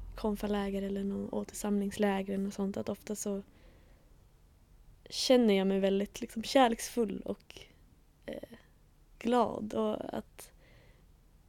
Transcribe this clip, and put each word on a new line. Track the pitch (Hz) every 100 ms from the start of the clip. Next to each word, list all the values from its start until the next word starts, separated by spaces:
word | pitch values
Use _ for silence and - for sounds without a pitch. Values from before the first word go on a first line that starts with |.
| - -
konfaläger | 220 208 208 208 196 196
eller | 196 196
någon | 196 196 202
återsamlingsläger | 208 208 - 208 208 202 - 208 196 190
eller | 196
något | 196
sånt, | 202 196 202
att | 214
ofta | 208 - 208
så | - 196 - - - - - - - - - - - - - - - - -
känner | - - 254 233
jag | 196 190
mig | 196
väldigt, | 190 196 202 -
liksom, | 226 -
kärleksfull | 220 277 247 226 - - 214 - -
och, | - - - - - - - - _ -
eh, | - - 233 - - - - - -
glad | 226 247 220 - 214
och | 220 214 214 - -
att... | - - - - - - - - - - - -